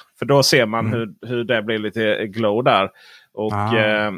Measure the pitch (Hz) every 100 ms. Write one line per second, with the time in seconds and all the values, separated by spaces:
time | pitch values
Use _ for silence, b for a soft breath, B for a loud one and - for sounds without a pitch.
0 | B _ 117 139 131 147 113 113 110 117
1 | 113 - 107 123 117 117 107 110 107 113
2 | 110 - 107 98 110 104 127 110 95 B
3 | B B B - 107 104 104 113 107 107
4 | 107